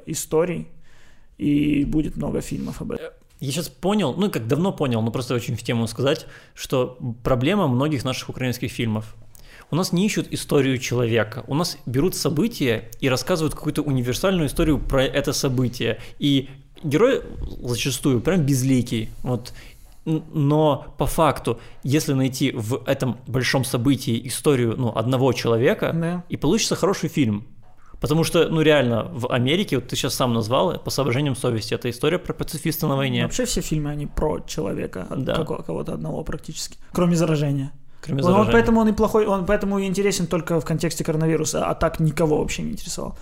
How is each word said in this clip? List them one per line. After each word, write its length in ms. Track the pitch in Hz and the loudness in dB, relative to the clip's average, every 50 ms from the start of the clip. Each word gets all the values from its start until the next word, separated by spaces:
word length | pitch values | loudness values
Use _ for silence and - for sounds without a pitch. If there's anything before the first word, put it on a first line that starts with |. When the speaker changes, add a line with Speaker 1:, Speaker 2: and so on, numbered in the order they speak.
| - - | -6 -8
Speaker 1:
историй, 600 | 165 - - - 165 156 170 175 170 156 160 - - - - - - - - - - - - - - - | -8 -8 -6 0 0 2 2 2 -2 -6 -8 -12 -14 -18 -20 -20 -20 -20 -20 -20 -20 -20 -20 -20 -10 -2
и 440 | - 147 147 147 147 147 147 143 143 | 0 2 2 2 2 2 2 2 0
будет 300 | 139 - 156 147 - - | 0 0 0 0 -2 -4
много 260 | - 147 - - - | -6 -6 -4 -4 -4
фильмов 400 | - - - - - - - - | -4 -4 -6 -6 -6 -8 -8 -8
об 100 | - - | -8 -8
этом. 160 | - - 160 165 - - - _ _ - | -8 -8 -10 -12 -16 -18 -20 _ _ -10
Speaker 2:
Я 100 | 139 135 | -8 -6
щас 160 | 131 175 160 - | -4 -4 -6 -8
понял, 460 | - - - 180 208 214 185 135 - 165 | -8 -6 -2 0 0 2 0 0 0 0
ну, 120 | 202 202 | -2 0
как 160 | - 139 110 113 | 0 -2 0 0
давно 240 | 165 143 180 196 | 0 2 2 0
понял, 300 | 190 - 151 131 120 113 | 0 0 0 0 0 0
но 100 | 110 113 | 0 0
просто 220 | 107 135 127 - 131 | -2 -2 -4 -2 -2
очень 220 | 120 110 - 117 107 | -2 -2 -4 -6 -6
в 40 | - | -4
тему 240 | - 127 117 117 110 | -2 -2 0 0 -2
сказать, 380 | - - 123 135 160 170 - - - - - - - | -2 -2 0 0 0 0 -4 -14 -18 -20 -20 -20 -16
что 440 | - - - 139 131 123 123 - - 147 127 113 - - | -12 -8 -2 0 0 0 0 -4 -8 -8 -8 -6 -4 0
проблема 440 | 135 131 120 127 147 202 208 185 143 | 0 2 2 2 2 2 2 2 2
многих 380 | 120 123 139 156 156 123 - | 2 2 2 0 0 -2 -2
наших 240 | 131 127 - - - | -2 -4 -4 -6 -10
украинских 420 | 120 - 127 127 120 - - 120 | -8 -4 -4 -4 -4 -2 -4 -6
фильмов. 420 | - - 120 113 107 107 110 107 - - - - - - - - - - - - | -4 -4 -2 -2 -2 -4 -4 -8 -14 -18 -20 -20 -20 -20 -20 -20 -20 -20 -10 -4
У 40 | - | -2
нас 160 | 156 185 - | 0 0 2
не 140 | - 170 196 | 2 2 2
ищут 220 | 220 - 175 160 - | 2 0 0 -4 -4
историю 460 | - 123 - - 165 147 135 135 131 120 | -4 -8 -4 0 2 4 4 4 2 0
человека. 680 | - - 120 120 123 113 117 113 104 107 - 123 - - | -2 -2 0 0 2 2 2 2 0 0 -4 -12 -8 -4
У 60 | 135 | -2
нас 220 | 151 175 170 - - - | -2 -2 -2 -4 -8 -8
берут 300 | 131 117 131 151 185 180 | -4 0 0 0 0 0
события 720 | - - 143 - 143 196 233 233 - 151 123 113 113 - - - - | 0 -2 0 0 2 0 0 0 0 0 0 0 0 -2 -8 -10 -2
и 80 | - 135 | 0 0
рассказывают 440 | 127 123 - - 185 165 160 143 - | 0 0 0 0 0 0 0 -2 -2
какую-то 280 | - - 151 139 151 | -2 -4 -2 -2 -2
универсальную 680 | 147 147 135 127 120 123 123 - - 190 190 180 156 131 | 0 0 0 0 0 0 -2 0 2 2 2 2 0 0
историю 320 | - - 165 156 147 113 | 2 2 2 2 2 2
про 240 | - - 131 135 131 | 2 2 2 2 2
это 300 | 139 139 143 139 156 135 | 2 0 0 0 0 -2
событие. 640 | - - 139 127 127 127 120 - - - 117 110 - - - - - | 0 0 0 2 2 0 0 0 -2 -2 -2 -2 -2 -6 -14 -8 -2
И 320 | 147 143 139 135 135 - - - - - - - - | 0 2 2 2 0 -2 -10 -18 -20 -20 -18 -8 -6
герой 400 | 151 131 156 214 262 254 - - - - - - - - - | 0 2 4 6 6 4 2 -2 -6 -8 -8 -8 -8 -8 -8
зачастую 600 | - 127 123 113 - 143 123 - - 151 131 113 | -4 -4 -2 -2 -2 -2 -2 0 2 2 2 2
прям 200 | 98 - 185 185 | 2 2 2 2
безликий. 680 | 143 135 143 127 127 135 131 127 113 - 123 113 110 107 - - - | 4 4 2 2 4 4 4 2 2 0 -2 -4 -4 -4 -8 -6 -4
Вот. 280 | 135 127 110 - - - - - - - - - - - - - | -2 -2 -2 -4 -8 -14 -16 -16 -18 -20 -20 -20 -20 -18 -10 -4
Н-, 180 | 165 160 156 160 - - | -2 -2 -2 -2 -4 -2
но 600 | - 139 139 151 151 156 151 139 - - - - - | 0 2 4 4 6 4 4 2 0 -2 -10 -6 -2
по 80 | 151 | -2
факту, 540 | 135 - - 160 147 127 - - 135 117 - - - - - - | 0 2 4 4 4 4 2 -2 -4 -4 -4 -6 -18 -16 -8 -2
если 300 | 135 127 156 151 - 139 | 0 0 2 2 2 0
найти 380 | 131 131 131 127 - 147 131 - | 2 2 0 0 0 0 0 0
в 300 | 127 107 107 131 135 - | -2 -4 -4 -4 -4 0
этом 320 | - 139 139 151 131 110 - - - | -2 -2 0 0 -2 -4 -4 -8 -4
большом 380 | 117 131 123 - - 139 123 | -2 -2 0 2 0 0 0
событии 600 | - - 123 113 139 139 - - 135 113 117 110 135 | 0 0 0 2 4 2 2 2 -2 -2 -2 -2 -4
историю, 480 | - - - 160 143 123 120 113 110 - | -6 0 2 2 4 4 4 2 2 0
ну, 160 | 127 113 104 | -2 -2 0
одного 380 | - 110 120 131 123 131 135 120 | 0 0 2 2 4 4 4 2
человека, 580 | - - 120 117 113 120 160 214 214 - 135 - | 2 2 2 2 4 4 4 4 2 0 -2 -2
Speaker 1:
Да. 300 | 165 165 165 175 180 - - | -2 -2 -2 -4 -4 -6 -8
Speaker 2:
и 80 | - - | -6 -2
получится 380 | - 143 185 226 - - 190 | 2 2 2 2 2 0 0
хороший 340 | - - 180 196 - - 156 | 2 2 0 0 0 -2 -2
фильм. 340 | - 160 139 110 104 104 117 - - - - - - - - - - - | 0 2 2 2 0 -2 -6 -10 -18 -18 -18 -20 -20 -20 -20 -18 -12 -4
Потому 220 | - 120 147 165 165 | 0 2 2 2 2
что, 240 | 156 - 175 156 - | 4 4 4 4 4
ну, 120 | 160 160 | 4 4
реально, 440 | 156 156 151 143 131 120 117 110 120 175 175 | 6 6 6 6 4 4 2 0 -2 -4 -6
в 140 | 117 113 127 | -6 -4 -2
Америке, 460 | - 127 120 131 156 185 208 - 151 127 | 0 0 2 2 2 0 0 0 -2 -2
вот 100 | - - | -2 -2
ты 80 | - | -6
щас 180 | - - 135 - | -2 -2 -2 0
сам 200 | - 143 123 117 | 0 0 2 2
назвал, 440 | 113 107 104 123 147 180 180 - - | 0 0 2 2 2 2 2 0 -2
«По 120 | - 143 | -6 -4
соображениям 440 | - - 135 139 117 127 151 143 127 | -2 0 0 0 2 0 0 0 -2
совести», 380 | - - 127 120 110 - - 120 | 0 0 -2 0 -2 -2 -4 -4
это 160 | 117 - 123 | -4 -4 -4
история 300 | 117 - - 151 170 175 | -4 0 0 0 0 0
про 140 | - - 151 | -2 -6 -6
пацифиста 540 | - 151 - - 156 - 170 147 - 160 151 | -6 -6 -6 -6 -4 -4 -2 -2 0 0 0
на 80 | 139 135 | 0 0
войне. 260 | 139 135 123 120 117 | 0 0 0 0 0
Speaker 1:
Вообще 220 | - - - 254 | 0 0 -2 -2
все 160 | - - 196 | 0 0 -2
фильмы, 280 | 170 - 165 156 147 143 | -2 -2 -2 -2 -2 -2
они 160 | 147 147 147 | -4 -6 -6
про 360 | 147 - - 156 156 - - | -6 -2 -2 0 0 0 -2
человека, 680 | - - - 160 - - - - - - - 185 180 - | -6 -8 -6 -4 -4 -4 -4 -4 -6 -6 -8 -8 -8 -6
од-, 140 | - 131 131 | -6 -4 -2
Speaker 2:
Да. 100 | - 117 | -2 0
Speaker 1:
како-, 300 | - 156 151 156 - - | -2 -2 -2 -4 -8 -6
кого-то 300 | - - 131 147 - - | -6 -6 -6 -6 -6 -6
одного 300 | 151 156 160 160 - 156 | -6 -6 -6 -6 -6 -6
практически. 540 | - - 151 - - 160 - - - - - - - | -6 -8 -8 -8 -10 -10 -10 -10 -10 -12 -14 -14 -6
Кроме 240 | - - 180 175 175 | -2 2 2 4 4
«Заражения». 560 | 160 156 156 160 147 151 143 139 139 135 143 - - - - - - | 4 4 2 2 2 2 0 0 -2 -2 -6 -8 -12 -16 -18 -16 -14
Speaker 2:
Кроме 200 | - 147 165 139 | -8 -4 -2 2
Speaker 1:
Вот, 60 | 139 175 | 4 6
вот 60 | 185 | 6
Speaker 2:
«Заражения». 180 | 202 214 214 | 6 6 6
Speaker 1:
поэтому 300 | 233 233 226 233 226 226 | 6 6 6 6 6 6
он 60 | 220 220 | 6 4
и 20 | |
плохой, 340 | 208 214 220 196 - 220 214 | 4 4 2 4 4 4 4
он 200 | - 196 196 180 | 4 2 0 2
поэтому 340 | 170 208 202 220 202 196 196 | 2 2 2 2 2 0 0
и 60 | 196 196 | 0 0
интересен 400 | 180 190 196 202 180 - 175 160 | 0 2 2 2 2 2 0 0
только 320 | 185 175 156 - 170 160 | 0 -2 0 0 0 0
в 60 | - | 0
контексте 380 | - 165 151 - 165 - - 147 | 0 0 0 0 0 -2 -2 -2
коронавируса, 600 | - 160 156 156 160 160 156 156 151 - 156 - 170 | 0 0 2 2 2 2 2 0 0 0 0 0 0
а 60 | 156 | 0
так 260 | - 165 160 - - | 2 0 0 2 2
никого 360 | 160 156 151 - 170 151 151 143 | 2 2 4 2 2 4 4 2
вообще 260 | 143 - - - 156 | 2 0 -2 -4 -6
не 80 | - - | -6 -6
интересовал. 440 | - - - - - - - - - | -6 -8 -8 -8 -6 -6 -8 -8 -6